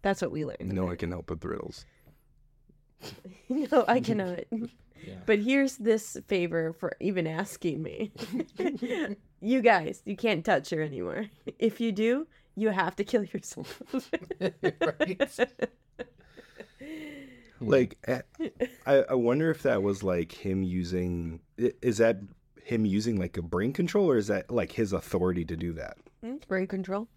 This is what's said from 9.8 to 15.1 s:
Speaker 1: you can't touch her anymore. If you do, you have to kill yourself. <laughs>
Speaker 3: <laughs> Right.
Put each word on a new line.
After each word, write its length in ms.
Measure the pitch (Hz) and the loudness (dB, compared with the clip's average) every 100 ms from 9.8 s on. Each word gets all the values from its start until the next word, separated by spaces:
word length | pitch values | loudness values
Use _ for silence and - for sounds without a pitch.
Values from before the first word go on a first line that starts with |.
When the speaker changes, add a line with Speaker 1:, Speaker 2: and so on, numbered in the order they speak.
| 160 180 - | 2 -8 -8
Speaker 1:
you 120 | 202 | -2
can't 260 | 233 175 | 0 0
touch 260 | 165 175 151 | 2 2 2
her 100 | 160 | -2
anymore. 460 | 151 139 87 82 208 - - - | -2 -4 -4 -4 -8 -10 -14 0
If 220 | 226 220 | 0 2
you 140 | 233 | -2
do, 340 | 196 220 262 320 _ _ - | 2 2 2 -2 _ _ -2
you 120 | 214 | 0
have 260 | 185 175 - | 2 0 0
to 80 | 202 | 0
kill 180 | 240 | 2
yourself. 580 | 190 160 - - - - - | 0 -6 -8 -12 -12 -14 -6
<laughs> 280 | 269 - - - - | -6 -4 -6 -6 -4
Speaker 3:
<laughs> 20 | 185 - 185 - | -4 0 -2 0
Right. 480 | 330 - 233 | -2 0 -2